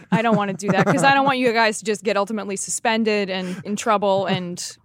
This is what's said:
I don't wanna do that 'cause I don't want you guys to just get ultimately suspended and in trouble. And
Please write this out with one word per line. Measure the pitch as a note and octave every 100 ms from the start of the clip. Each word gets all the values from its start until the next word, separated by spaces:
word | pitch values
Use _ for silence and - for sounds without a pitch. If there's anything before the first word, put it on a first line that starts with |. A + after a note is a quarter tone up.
| -
I | G3
don't | A3+
wanna | G#3 G3+
do | F#3+ G3+
that | F#3+
'cause | G3 C4+
I | C#4
don't | C#4
want | C#4 B3+
you | B3+
guys | A3+ A3 G#3+
to |
just | G#3 G#3
get | G#3+ G3
ultimately | G3+ A3 G3
suspended | G3 - - A#3+ A3+ A3 G#3 F#3+
and | F#3 F#3 F3+
in | F#3+
trouble. | G#3 A#3+ G3+ G3+ G3 F#3
And | F#3+ F3 F3 - -